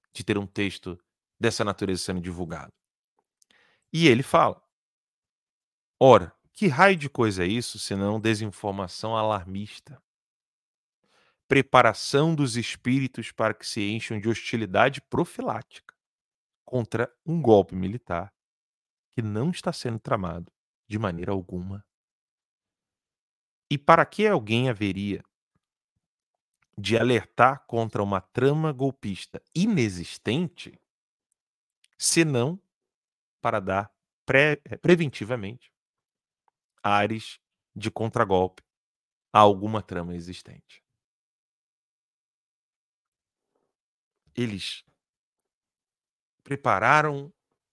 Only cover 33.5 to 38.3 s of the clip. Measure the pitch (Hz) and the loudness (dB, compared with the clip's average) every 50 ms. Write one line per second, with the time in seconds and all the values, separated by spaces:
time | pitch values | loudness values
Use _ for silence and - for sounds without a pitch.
33.5 | 113 107 98 92 95 98 104 104 _ _ _ _ _ _ _ - 127 135 143 156 | -4 -4 -4 -2 -2 -4 -4 -6 _ _ _ _ _ _ _ 0 2 4 4 2
34.5 | 147 - - - 113 - - 147 180 170 170 139 - - 107 98 127 120 98 98 | 0 -4 -6 -12 -12 -2 2 4 4 4 2 -2 -6 -8 -8 -8 -8 -8 -8 -10
35.5 | 117 123 _ _ _ _ _ _ _ _ _ _ _ _ _ _ _ _ _ _ | -14 -16 _ _ _ _ _ _ _ _ _ _ _ _ _ _ _ _ _ _
36.5 | _ _ _ _ _ _ - 107 101 104 104 104 113 113 - - - - _ _ | _ _ _ _ _ _ -2 0 2 2 2 0 -2 -6 -10 -14 -18 -20 _ _
37.5 | _ _ _ _ - 110 104 110 - - 110 113 - 120 117 98 | _ _ _ _ -14 -10 -8 -8 -6 -6 -6 -2 0 0 2 2